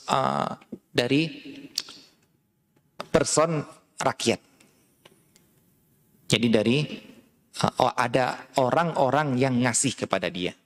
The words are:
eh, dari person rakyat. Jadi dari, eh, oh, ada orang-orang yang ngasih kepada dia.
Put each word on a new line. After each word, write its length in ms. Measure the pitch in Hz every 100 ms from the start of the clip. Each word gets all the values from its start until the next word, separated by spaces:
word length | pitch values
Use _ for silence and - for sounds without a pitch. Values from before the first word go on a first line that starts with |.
| -
eh, 440 | 135 131 - - - - - _ 143
dari 280 | 123 139 165 - - - - - - - - _ _ _ _ _ _ _ _ - -
person 480 | 160 131 - 165 156 - - _ -
rakyat. 400 | 131 - 110 - _ _ _ _ _ _ - _ _ _ _ _ _ _ _ _ _ _ -
Jadi 160 | 117 117
dari, 300 | 110 107 139 147 - - - _ _ _ -
eh, 140 | - -
oh, 80 | 127
ada 560 | - 120 131 123 - - -
orang-orang 720 | 123 139 170 143 131 139 151 123
yang 240 | 131 120
ngasih 400 | 123 120 135 -
kepada 320 | - 92 90
dia. 240 | 90 90 -